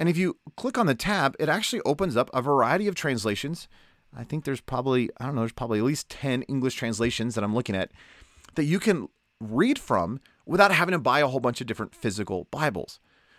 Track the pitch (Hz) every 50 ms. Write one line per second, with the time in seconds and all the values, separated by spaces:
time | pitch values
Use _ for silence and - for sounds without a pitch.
0 | 160 175 165 170 190 170 - _ - - - - - 269 - 254 220 151 127 -
1 | - 196 208 185 139 139 - - 156 151 156 214 214 - 247 214 - 135 147 147
2 | 196 170 113 117 131 - - 127 123 143 143 135 113 120 156 190 208 202 175 -
3 | - 147 127 110 98 110 101 - - 147 170 - - - - - _ _ _ _
4 | _ _ - 123 117 - 147 156 - 139 135 - - - 135 127 131 135 127 127
5 | 117 - - - 120 135 143 117 113 113 - - 127 117 110 104 113 135 151 -
6 | - - - - 143 139 123 127 - - 139 135 123 131 - - 131 113 107 104
7 | 117 120 - - 110 120 107 110 101 104 107 123 120 - 98 95 90 - _ -
8 | - - - - - _ _ - _ - - 165 147 147 175 202 - 220 185 143
9 | 92 - _ _ _ _ _ - 113 104 110 135 208 254 285 - - - 120 95
10 | 85 90 123 135 _ _ _ _ - - 170 196 202 196 180 160 175 180 185 160
11 | 117 127 131 147 147 131 131 131 120 123 117 - 123 113 107 - 107 - - -
12 | - 110 92 107 98 92 95 90 - - - 143 156 143 98 80 - - - -
13 | _ _ _ _ _ _ _